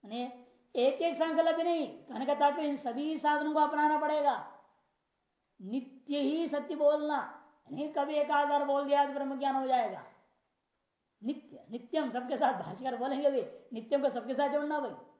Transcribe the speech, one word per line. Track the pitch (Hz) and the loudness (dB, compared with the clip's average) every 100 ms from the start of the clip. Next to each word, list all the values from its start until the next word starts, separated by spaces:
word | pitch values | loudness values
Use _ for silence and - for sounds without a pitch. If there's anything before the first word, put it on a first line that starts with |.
| 202 | -8
यानी | 233 247 - - _ _ 254 | -8 -8 -10 -20 _ _ 2
एक | 254 269 | 2 2
एक | 339 - | -2 0
साधन | 320 311 | 0 2
से | |
लभ्य | 330 320 | 2 2
नहीं, | 339 339 285 | 2 0 -2
कहने | - - 233 254 | -8 -12 -6 -2
का | 285 | 2
तात्पर्य | 285 285 302 | 2 2 -2
इन | 285 | -2
सभी | 254 233 302 311 | -4 -4 -4 -2
साधनों | 294 294 302 | 0 2 2
को | 302 | 2
अपनाना | 294 302 302 302 | 2 4 2 2
पड़ेगा। | 302 302 285 240 - - _ _ _ _ _ _ _ _ _ _ | 2 2 2 0 -6 -18 _ _ _ _ _ _ _ _ _ _
नित्य | 190 247 247 - - 285 | -6 -6 -6 -18 -6 0
ही | 277 311 330 | 0 0 0
सत्य | 294 - 294 | -2 -4 2
बोलना, | 294 302 294 285 - - - _ _ | 4 4 2 -2 -4 -12 -20 _ _
नहीं | 269 302 | -8 -4
कभी | 302 285 302 | -2 0 0
एक | 285 | 2
आधार | 285 294 294 277 | 4 4 2 2
बोल | 277 277 | 0 2
दिया | 285 285 | 4 2
तो | |
ब्रह्म | 277 269 269 | 0 -4 -2
ज्ञान | 277 269 | -2 0
हो | 262 | 2
जाएगा। | 254 220 - - _ _ _ _ _ _ _ _ _ _ _ | 2 0 -4 -14 _ _ _ _ _ _ _ _ _ _ _
नित्य, | 220 302 - - - | -6 -6 -10 -20 -12
नित्यम | 233 - 320 269 | -12 -4 -2 -2
सबके | 240 247 269 | -4 -4 2
साथ, | 277 - | 2 0
भाष्यकार | - 190 262 240 | -6 -6 -6 -2
बोलेंगे | 254 277 285 | -2 2 2
भी, | 269 - - - | 2 -2 -10 -12
नित्यम | 226 226 285 | -12 -2 0
को | 269 | 2
सबके | 240 226 | -2 -6
साथ | 262 285 | 0 0
जोड़ना | 294 294 302 | 0 0 -2
भाई। | 254 175 - _ | -4 -10 -20 _